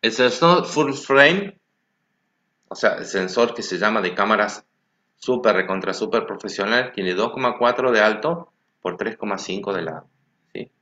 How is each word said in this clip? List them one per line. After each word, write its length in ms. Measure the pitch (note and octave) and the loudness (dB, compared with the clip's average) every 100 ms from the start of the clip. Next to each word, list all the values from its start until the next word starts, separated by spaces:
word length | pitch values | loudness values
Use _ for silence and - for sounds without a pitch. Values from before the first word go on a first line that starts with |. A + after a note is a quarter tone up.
El 100 | A2+ | -2
sensor 540 | A2 B2+ A#2+ E3+ F3 - | 2 2 4 4 4 2
full 280 | - C#3+ | 0 0
frame, 680 | C3+ - C3+ C#3+ F#3 G3 - _ _ _ _ _ _ _ _ _ _ _ | -2 2 6 6 6 -4 -12 _ _ _ _ _ _ _ _ _ _ _
o 60 | - | -2
sea, 180 | A2 | 0
el 120 | - - | 0 -4
sensor 480 | G2 F#2 - A#2 | -4 -2 0 0
que 100 | - | 0
se 140 | G#2 F2 | -8 -2
llama 240 | G#2 A2 | 0 0
de 140 | F#2 F2 | -2 -2
cámaras 480 | G2+ G#2+ G#2 - _ _ _ _ _ _ | 0 2 0 -4 _ _ _ _ _ _
super, 360 | - B2 A2+ | -2 2 2
recontra 400 | G2 F#2 F#2+ F#2 | 2 0 -2 -4
super 320 | F#2+ A2 A2+ - | -4 -2 -2 -2
profesional, 680 | G2 G#2 F2+ G2+ A#2+ B2+ | -10 -10 -6 0 0 -2
tiene 200 | - F#2 | -4 -4
dos 180 | F2+ A2+ | -2 -2
coma 260 | C3 B2+ - | -2 -4 0
cuatro 320 | A#2+ B2 C3 | 0 2 2
de 80 | A2+ | 4
alto 540 | G#2+ G#2+ D3+ E3+ - _ _ _ | 4 2 -4 -6 -10 _ _ _
por 160 | F2+ F2+ | -10 -6
tres 200 | G2 - | -8 -6
coma 200 | G#2+ G2 | -6 -6
cinco 360 | - F#2+ F#2+ | -6 -8 -6
de 80 | F#2+ | -6
lado, 240 | D#2+ D2+ - _ _ _ _ | -6 -10 -16 _ _ _ _
¿sí? 200 | - C3 _ | -16 -16 _